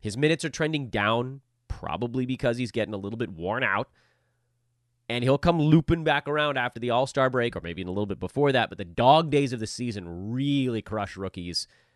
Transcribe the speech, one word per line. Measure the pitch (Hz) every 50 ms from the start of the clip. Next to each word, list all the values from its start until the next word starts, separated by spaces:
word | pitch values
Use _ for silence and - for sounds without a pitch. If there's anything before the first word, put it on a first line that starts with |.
His | - 107 98
minutes | 127 147 151 165 - -
are | 156
trending | - - 160 151 156 147 135 113
down, | - - - 107 113 120 123 131 135 135 _ _ _ _ _
probably | - - - - - 78 90 120 120 117 131 127
because | 123 131 - - 120 120 123
he's | 127 107
getting | - 113 104 101 104
a | 98
little | 98 101 113
bit | 113 120 107
worn | 95 80 85 92 110 127 131
out. | 104 98 104 131 _ _ _ _ _ _ _ _ _ _ _ _ _ _ _ _ _ _ _ _ _ _ _ _ -
And | 117 120
he'll | 120 131 139 139
come | - 175 170 160
looping | 147 156 156 165 - - 170 165
back | 156 156 143 143 -
around | 143 151 151 151 147 139
after | 131 120 120 - 120
the | 120 120
All-Star | 113 123 135 135 - 139 131 127
break, | 127 127 117 120 -
or | 90
maybe | 78 85 82 90
in | 90 90
a |
little | 92 101 107
bit | 101 95 85
before | - 90 - 135 143 143
that, | 131 123 113 -
but | - -
the | 98
dog | 87 85 - 120 131 147 160 170 147
days | 139 143 143 127
of | 127 113
the | 110
season | - - - 123 120 101 101 90 85 85 87 95 107
really | 120 127 139 143 143 139 131 123 117 107
crush | - - 110 107 101 - -
rookies, | 92 95 92 - 95 87 87 82 - - _ _ _ _ _ _